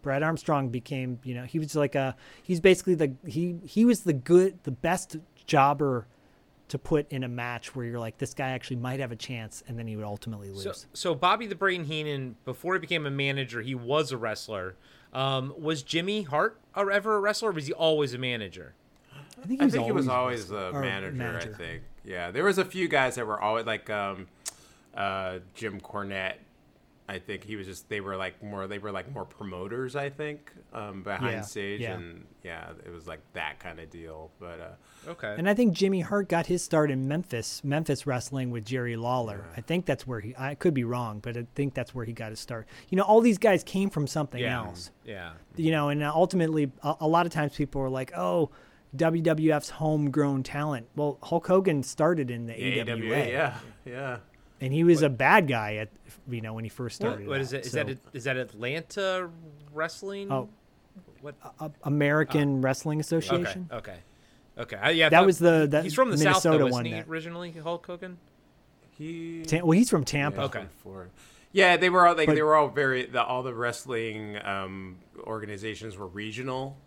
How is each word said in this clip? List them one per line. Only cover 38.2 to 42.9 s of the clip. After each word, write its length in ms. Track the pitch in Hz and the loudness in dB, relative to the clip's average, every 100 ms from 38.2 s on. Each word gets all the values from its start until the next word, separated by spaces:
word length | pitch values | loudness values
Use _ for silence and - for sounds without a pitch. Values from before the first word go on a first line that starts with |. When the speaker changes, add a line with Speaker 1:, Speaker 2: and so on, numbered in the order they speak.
| - 135 123 | -4 -4 -4
Speaker 1:
with 120 | 120 | -4
Jerry 320 | 107 131 120 | -4 -4 -2
Lawler. 500 | 113 120 127 113 101 82 | -2 0 0 -2 -6 -12
Speaker 3:
Yeah. 60 | 104 | -14
Speaker 1:
I 40 | |
think 240 | - 170 | -4 -2
that's 220 | 170 135 127 | 0 -4 -4
where 140 | 117 | -8
he, 120 | 104 127 | -8 -8
I 180 | 131 | -8
could 180 | 147 180 | 0 2
be 120 | 139 | 2
wrong, 340 | 117 123 117 104 | 0 -2 -4 -6
but 160 | 120 | -8
I 100 | 120 117 | -8 -8
think 180 | - 139 | -4 -4
that's 200 | 131 120 | -4 -8
where 120 | 127 | -8
he 80 | 113 | -10
got 160 | 113 110 | -8 -10
his 100 | 110 | -10
start. 300 | - 117 - - | -10 -12 -12 -20
You 80 | - | -2